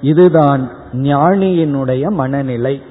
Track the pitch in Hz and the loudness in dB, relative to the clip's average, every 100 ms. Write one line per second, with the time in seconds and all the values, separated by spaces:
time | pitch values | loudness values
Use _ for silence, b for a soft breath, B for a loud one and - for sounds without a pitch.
0 | 135 156 180 160 147 139 127 - - 123 | 2 4 4 6 2 2 -4 -10 -10 -4
1 | 139 143 160 196 190 175 156 139 131 127 | -2 2 2 2 0 0 0 -2 -2 -2
2 | 151 196 131 139 135 120 117 139 - | -4 -4 -4 -4 -4 -4 -4 -6 -10